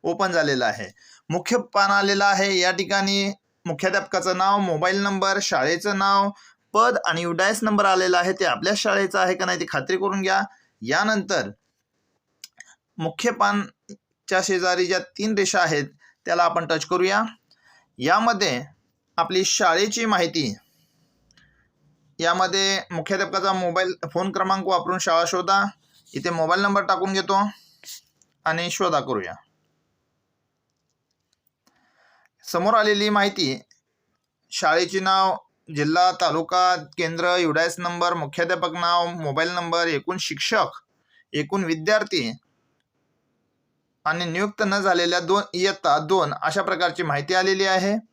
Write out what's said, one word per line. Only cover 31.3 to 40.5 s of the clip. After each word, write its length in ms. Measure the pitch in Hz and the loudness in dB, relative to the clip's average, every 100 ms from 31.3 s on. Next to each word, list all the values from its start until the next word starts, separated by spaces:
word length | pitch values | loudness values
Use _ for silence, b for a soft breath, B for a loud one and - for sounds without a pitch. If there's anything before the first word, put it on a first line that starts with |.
| _ _ _ _ b b b b b b _ - | _ _ _ _ b b b b b b _ -6
समोर 280 | 170 185 | -2 2
आलेली 360 | 226 208 208 208 | 2 4 2 2
माहिती, 520 | 208 196 202 131 131 - _ _ _ _ _ _ _ _ | 2 0 0 -4 -4 -12 _ _ _ _ _ _ _ _
शाळेचे 480 | - 156 160 180 190 | -2 2 2 2 -2
नाव, 380 | 185 190 190 175 _ _ - 151 | 2 2 2 0 _ _ -12 -4
जिल्हा, 360 | 151 170 180 | 0 4 2
तालुका, 640 | 175 175 156 165 180 180 180 | 2 0 0 0 2 2 2
केंद्र, 600 | 147 - 165 165 170 180 | -4 -6 -4 -2 0 2
युडायस 380 | 170 151 170 170 | 2 2 0 -2
नंबर, 360 | 175 175 175 | -6 -2 -2
मुख्याध्यापक 580 | 170 143 143 170 180 175 | -2 -6 -4 -2 -2 -4
नाव, 340 | 170 170 175 175 | -4 0 0 0
मोबाईल 420 | 175 151 - 165 | -4 -4 -2 -2
नंबर, 380 | 180 175 170 170 | -2 -2 0 0
एकूण 300 | 147 - 185 | -2 -4 -6
शिक्षक, 480 | - 147 - | -6 -6 -2